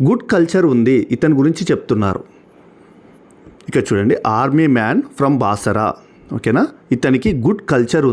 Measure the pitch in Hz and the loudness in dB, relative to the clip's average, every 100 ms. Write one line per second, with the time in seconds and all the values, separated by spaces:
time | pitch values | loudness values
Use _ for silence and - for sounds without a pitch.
0 | 135 233 - 180 165 190 170 123 117 131 | 0 0 -2 0 2 2 2 2 2 2
1 | - 123 165 139 143 160 170 143 - 110 | 0 -2 0 2 2 0 -2 -4 -2 -2
2 | 98 90 - - _ _ - - - - | -2 -4 -8 -20 _ _ -20 -20 -20 -20
3 | - - - _ - - - 139 104 101 | -20 -20 -20 _ -20 -20 -4 -4 0 0
4 | 104 - - 110 135 143 160 120 110 185 | 2 0 0 0 0 2 2 2 0 -2
5 | - - 139 139 104 104 110 104 107 - | -4 -4 0 0 0 -2 -2 -2 -2 -4
6 | - - - 113 113 131 294 - - 123 | -12 -20 -12 -6 -2 0 -2 -6 -4 -2
7 | 139 131 220 147 123 214 - 135 120 165 | 0 0 0 0 0 -2 0 0 0 0
8 | 139 | 0